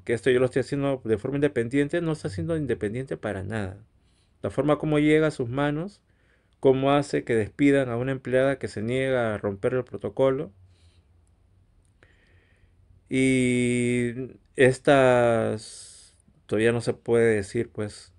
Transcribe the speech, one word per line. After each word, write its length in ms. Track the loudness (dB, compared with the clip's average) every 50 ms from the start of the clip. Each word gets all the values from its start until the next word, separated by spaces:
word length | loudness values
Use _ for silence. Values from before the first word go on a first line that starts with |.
| -6
que 100 | -4 -4
esto 160 | -2 2 2
yo 80 | 2 2
lo 60 | 2
estoy 160 | 0 0 -2
haciendo 400 | -4 -4 -4 -4 -4 -4 -4 -4 -2
de 120 | -2 -2 -2
forma 200 | -2 -4 -4 -2
independiente, 640 | -2 -2 0 -2 -4 -2 0 -2 0 0 -2 -4
no 100 | -2 -2 -4
está 160 | -6 -6 -10
siendo 280 | -8 -6 -6 -4 -4 -4
independiente 600 | -2 -4 -4 -4 -4 -6 -6 -6 -8 -8 -10 -8
para 260 | -6 -6 -6 -6 -8
nada. 340 | -6 -6 -6 -6 -8 -10 -14 -20 _ _ _ _ _ _ _ _ _ _ _
La 80 | -8 -6
forma 280 | -4 -2 0 0 0 0
como 200 | 0 -2 0 2
llega 280 | 2 4 4 4 2 0
a 40 |
sus 180 | -2 -4 -6 -6
manos, 520 | -4 -2 -2 -2 -2 -4 -8 -10 -14 _ _ _ _ _ _ _ _ _ _ _ _ _ 4
cómo 300 | 4 4 4 4 2 2
hace 320 | 2 2 0 -4 -4 -2
que 100 | 0 0
despidan 540 | 0 0 -2 -2 2 4 4 4 4 2 0
a 80 | -2 -4
una 160 | -4 -4 -6
empleada 440 | -6 -4 -2 0 2 2 2 0 -2
que 120 | -6 -10
se 120 | -8 -6
niega 540 | -6 -4 -2 -2 -2 0 0 0 0 -2 -2
a 20 | -4
romper 360 | -4 -6 -4 -2 -2 -2 -2
el 80 | -2 -4
protocolo. 720 | -6 -10 -10 -10 -6 -2 2 2 2 2 0 -4 -10 -14 _ -20 _ _ _ _ _ _ _ _ _ _ _ _ _ _ _ _ _ _ _ _ _ _ _ _ _ _ _ _ _ _ _ _ _ _ _ _ _ _ _ _ _ _ _ _ _ _ _ _ -4
Y 1300 | -2 0 2 2 2 2 2 2 2 2 0 0 0 0 0 0 0 0 -2 -4 -4 -8 -10 -12 -12 -18 _ _ 0
estas, 1600 | 4 4 4 4 4 2 4 4 6 6 6 6 4 4 4 4 2 0 -2 -4 -6 -10 -14 -18 -20 -20 -20 -20 -20 -20 -20 _ _ _ _ _ _ _
todavía 260 | -4 -2 2 2 2
no 100 | 2 0
se 120 | -2 -4 -6
puede 420 | -4 -2 0 2 4 4 4 2
decir, 340 | 0 -2 -4 -4 -6 -6 -6
pues, 420 | -6 -10 -10 -10 -10 -14 -20 -20 _